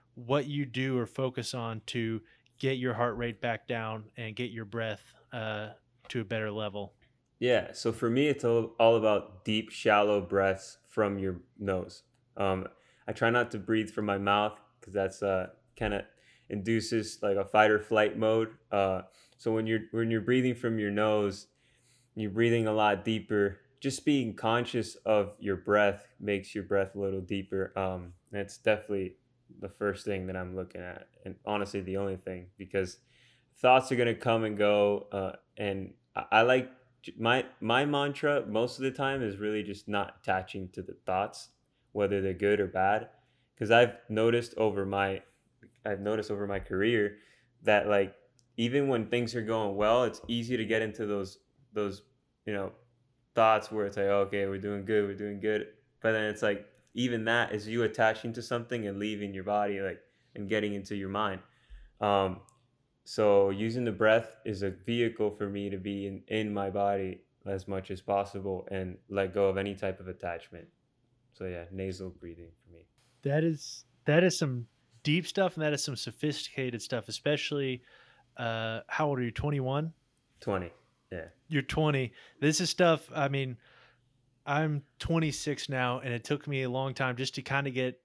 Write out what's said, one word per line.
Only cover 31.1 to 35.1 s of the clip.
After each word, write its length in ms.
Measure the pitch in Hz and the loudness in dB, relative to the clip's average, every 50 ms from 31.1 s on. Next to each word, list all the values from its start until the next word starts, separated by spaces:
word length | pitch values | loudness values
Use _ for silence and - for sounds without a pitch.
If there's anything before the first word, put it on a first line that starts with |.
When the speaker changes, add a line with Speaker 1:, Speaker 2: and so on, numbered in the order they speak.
| _ _ - | _ _ -16
Speaker 2:
and 120 | 95 92 - - | -16 -14 -10 -6
honestly, 360 | 104 104 101 98 98 - 101 | -4 -4 -2 -4 -4 -6 -6
the 160 | 92 92 92 | -6 -4 -4
only 180 | 98 101 98 95 | -4 -4 -4 -6
thing, 320 | 95 - 95 92 90 90 92 _ | -8 -8 -10 -10 -12 -12 -16 _
because 420 | - 98 92 - 98 95 90 - - _ _ _ _ _ _ _ _ _ _ _ | -18 -10 -4 -2 -2 -2 -2 -6 -14 _ _ _ _ _ _ _ _ _ _ _
thoughts 340 | - - 127 127 131 123 - | 4 6 8 8 8 6 4
are 40 | 135 | 0
gonna 200 | 120 120 117 110 | 2 2 2 0
come 280 | - - 123 113 113 113 | 0 2 2 2 2 2
and 140 | 107 107 | 0 0
go. 500 | 101 104 104 104 104 101 101 101 101 - - | 2 4 4 6 6 6 4 2 0 -4 -6